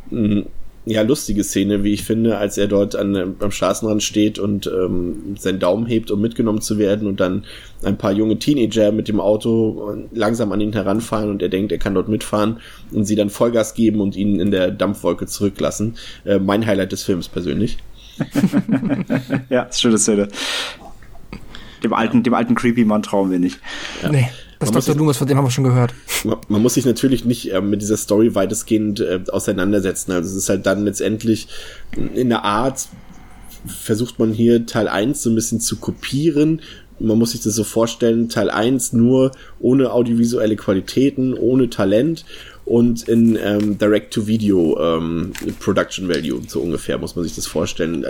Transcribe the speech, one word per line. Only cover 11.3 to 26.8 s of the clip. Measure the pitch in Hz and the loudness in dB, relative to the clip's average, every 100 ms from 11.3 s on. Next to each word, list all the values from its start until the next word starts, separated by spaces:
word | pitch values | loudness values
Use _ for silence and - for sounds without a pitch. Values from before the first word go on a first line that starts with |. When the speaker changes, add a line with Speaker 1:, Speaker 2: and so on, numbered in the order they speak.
Speaker 1:
und | 101 | -2
er | 87 | -2
denkt, | 92 95 | -2 -2
er | 82 | -2
kann | 101 | 0
dort | 95 95 | 0 0
mitfahren | 107 - 107 104 113 - - - | -2 0 0 0 -2 -12 -18 -6
und | 104 101 | -2 0
sie | 107 | 0
dann | 101 | 0
Vollgas | - 120 117 107 | 0 2 2 0
geben | - 110 107 | 2 2 2
und | 101 | -2
ihn | 95 101 98 | 0 0 2
in | 101 | 2
der | 95 90 | 2 0
Dampfwolke | 101 92 101 87 85 92 | 0 -2 0 -2 -2 -6
zurücklassen. | - 101 - 76 - 110 113 - - - | -2 -2 0 -2 0 -4 -4 -16 -10 0
Äh, | 98 | 2
mein | 95 101 110 | 2 2 2
Highlight | 95 92 | 0 0
des | 98 | -4
Films | - 90 - | -2 -2 -2
persönlich. | 87 87 76 - - - - - - | -6 -4 -2 0 -2 -6 -18 -20 -8
Speaker 2:
<laughs> | - 285 196 285 - 269 240 269 - 131 - 135 - | -4 0 2 2 0 -2 0 -4 -2 -4 -2 -6 0
Ja, | 123 | -2
ist | - - | 0 0
eine | |
schöne | 120 107 | 2 4
Szene. | - 104 101 - - - - - - - - - - - - - - - | 4 2 0 -4 -8 -6 -8 -12 -18 -18 -18 -18 -16 -16 -14 -16 -18 -8
Dem | 113 | -4
alten, | - 113 120 | 0 2 2
dem | 117 | 4
alten | 90 117 117 | 2 2 2
creepy | 123 117 | 2 2
Mann | 107 107 | 2 2
trauen | 101 101 95 | 0 0 2
wir | 90 | 2
nicht. | 90 - - - - - | 0 -4 -12 -12 -12 -6
Speaker 1:
Ja. | - | 0
Speaker 3:
Nee, | 143 120 - - - | 2 0 -4 -20 -6
das | 127 | 0
Speaker 1:
Man | |
muss | 117 131 | 0 2
Speaker 3:
Doktor | |
Speaker 1:
sich | 143 | 2
Speaker 3:
Loomis, | 156 135 | 2 2
von | 135 | 2
dem | 139 | 2
haben | |
wir | 135 | 2
schon | 123 | 2
gehört. | 131 123 120 - - - | 4 4 2 -2 -8 -4
Speaker 1:
Man, | 107 - - | -2 -4 0
man | 104 | 2
muss | 123 | 2
sich | - | 2